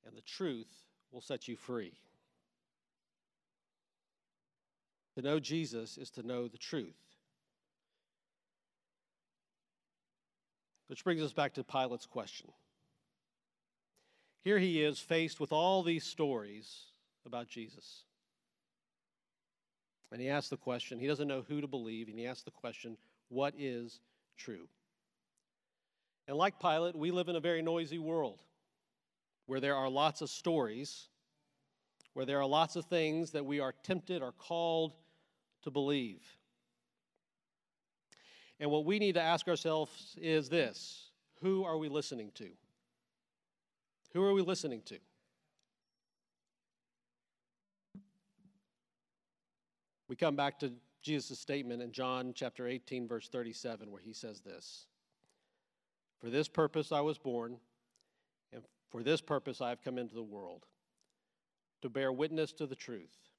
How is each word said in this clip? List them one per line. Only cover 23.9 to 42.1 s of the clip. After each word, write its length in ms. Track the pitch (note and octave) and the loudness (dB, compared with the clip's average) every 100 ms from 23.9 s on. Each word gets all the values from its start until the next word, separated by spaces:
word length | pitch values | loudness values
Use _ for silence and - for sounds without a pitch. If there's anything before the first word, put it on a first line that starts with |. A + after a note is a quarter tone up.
| - _ _ _ - | -14 _ _ _ -14
true?" 320 | - G2 E2 _ _ _ _ _ _ _ _ _ _ _ _ _ _ _ - | -10 -10 -12 _ _ _ _ _ _ _ _ _ _ _ _ _ _ _ -4
And 100 | C#3+ | 4
like 220 | F#3+ - | 4 4
Pilate, 380 | F3 D#3 E3+ E3+ | 4 4 4 2
we 140 | D#3+ | 0
live 180 | F3+ F3+ | 2 2
in 80 | E3+ | 2
a 40 | |
very 220 | D#3+ E3 | 2 2
noisy 360 | D#3+ E3+ E3 E3 | 2 0 0 -4
world 440 | D#3 E3 C3+ F#2 _ _ _ _ _ _ _ _ _ _ - | 0 0 0 -4 _ _ _ _ _ _ _ _ _ _ -4
where 140 | C3+ | 0
there 160 | C#3 C#3 | 2 4
are 120 | C3 | 4
lots 320 | C3 D3+ D3 | 4 4 4
of 80 | D3+ | -6
stories, 800 | - F3 E3 A#2+ A2+ C#3+ - - _ _ _ _ _ _ _ _ _ - | -2 2 4 2 -2 -8 -10 -16 _ _ _ _ _ _ _ _ _ -14
where 140 | C3+ C3 | -6 0
there 140 | C#3 | 2
are 60 | C#3 | 6
lots 300 | D3 E3 F3 | 6 4 2
of 100 | D#3+ | 0
things 440 | F3 D#3 D#3 D#3+ | 2 4 2 0
that 160 | D#3 C#3 | -2 0
we 140 | C#3+ | 0
are 120 | C3 - | 0 -2
tempted 360 | - F#3 - F3+ | -2 -2 0 -2
or 120 | C3 | -2
called 600 | - - E3+ E3+ E3 D#3+ - _ _ _ _ _ _ | -8 -4 0 2 4 2 -2 _ _ _ _ _ _
to 80 | - | -2
believe. 500 | C#3 C#3 C#3+ A#2 F#2 - - _ _ _ _ _ _ _ _ _ _ _ _ _ _ _ _ _ - - - - _ | 0 2 2 0 -6 -18 -20 _ _ _ _ _ _ _ _ _ _ _ _ _ _ _ _ _ -20 -20 -20 -20 _
And 120 | D3 | 2
what 140 | D3+ | 2
we 140 | D#3 G#3 | 4 4
need 160 | G3+ | 6
to 80 | E3+ | 6
ask 240 | D#3+ E3 - | 6 4 4
ourselves 680 | E3+ E3 D#3 D3+ - - - | 2 4 2 0 -6 -16 -6
is 280 | E3 D#3 C3 | 2 4 4
this, 640 | E3 B2+ G2 - - - _ _ _ | 2 2 -2 -12 -14 -18 _ _ _
who 240 | F#3 F#3+ | 2 2
are 140 | F#3 D#3+ | 2 0
we 100 | D#3 | 0
listening 440 | C#3+ C#3+ | 0 -2